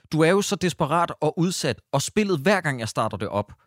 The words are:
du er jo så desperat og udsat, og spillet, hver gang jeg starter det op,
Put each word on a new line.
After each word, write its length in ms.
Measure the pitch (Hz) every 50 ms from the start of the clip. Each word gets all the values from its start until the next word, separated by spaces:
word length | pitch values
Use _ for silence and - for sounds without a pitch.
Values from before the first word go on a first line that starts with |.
| _ - -
du 80 | 151
er 100 | 160 160
jo 120 | 190 202 202
så 140 | - 202
desperat 560 | - 185 180 - - 165 131 151 175 165 - - -
og 180 | 151 151 - -
udsat, 420 | 165 190 175 - - 143 110 - _ - -
og 100 | 139 -
spillet, 360 | - - 214 214 196 185 147
hver 220 | 131 185 208 190
gang 200 | 165 151 135 123
jeg 80 | 113 110
starter 280 | - - 117 110 -
det 120 | 95 110 92
op, 240 | - 101 101 - - _ _